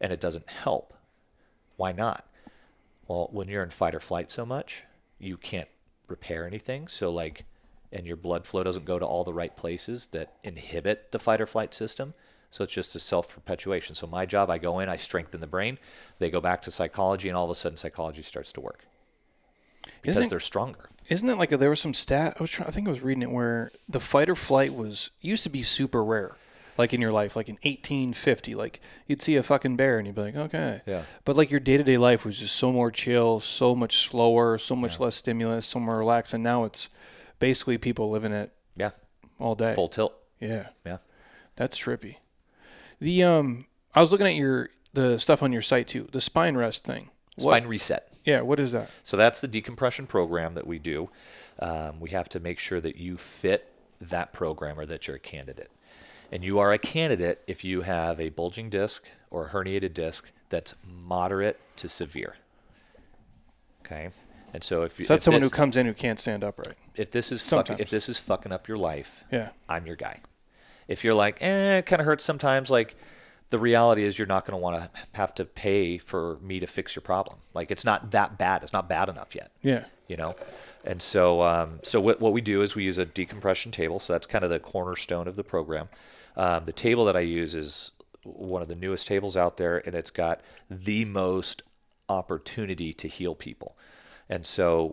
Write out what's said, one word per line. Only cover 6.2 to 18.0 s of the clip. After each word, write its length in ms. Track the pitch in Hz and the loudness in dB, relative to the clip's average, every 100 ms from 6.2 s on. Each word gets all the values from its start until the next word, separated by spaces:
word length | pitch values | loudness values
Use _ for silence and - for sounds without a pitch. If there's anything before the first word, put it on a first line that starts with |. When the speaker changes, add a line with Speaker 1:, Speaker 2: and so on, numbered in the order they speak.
| - 82 85 | -10 -8 -8
Speaker 1:
anything. 400 | 107 - 131 160 | -10 -10 -10 -10
So, 220 | - 90 | -6 -4
like, 340 | 85 80 73 - - _ - - | -4 -6 -10 -20 -20 _ -20 -16
and 140 | 101 87 | -14 -10
your 100 | 82 | -8
blood 300 | 87 85 - | -4 -4 -2
flow 160 | 92 | -2
doesn't 220 | 92 92 | -2 -4
go 140 | 80 87 | -4 -2
to 80 | 87 | -2
all 180 | 87 | -2
the 80 | 87 | -2
right 240 | 85 85 - | -4 -8 -8
places 520 | 85 87 - 120 - | -8 -8 -8 -8 -8
that 260 | 82 80 _ | -10 -10 _
inhibit 680 | - 85 - 82 92 107 - | -14 -14 -10 -4 -2 -4 -4
the 80 | 113 | -2
fight 220 | - 110 | 2 2
or 60 | 110 | 0
flight 280 | 117 110 | -2 -4
system. 400 | - 110 - 139 - _ _ _ | -6 -8 -8 -12 -14 _ _ _
So 120 | - | -8
it's 80 | 98 | -6
just 220 | - 92 | -6 -8
a 60 | 82 | -8
self-perpetuation. 960 | - 90 - - - 90 95 92 - | -2 -2 -2 -10 -8 -6 -4 -6 -6
So 120 | 73 82 | -12 -8
my 180 | 90 92 | -6 0
job, 240 | 101 98 | 2 2
I 80 | 85 | 0
go 200 | 85 90 | -2 -4
in, 80 | 95 | -4
I 80 | 82 | -6
strengthen 440 | - 90 80 85 | -4 -6 -6 -10
the 60 | 80 | -6
brain. 320 | 90 107 131 - - - - | -4 -4 -6 -16 -20 -20 -6
They 120 | 87 | -2
go 100 | 85 | 0
back 220 | 85 90 | 0 -2
to 80 | - | -4
psychology, 580 | - 85 - 95 98 95 | -4 -4 0 0 0 -2
and 80 | 90 | -2
all 80 | |
of 60 | 85 | -2
a 40 | |
sudden 220 | 85 87 80 | -4 -6 -6
psychology 460 | 80 - | -10 -8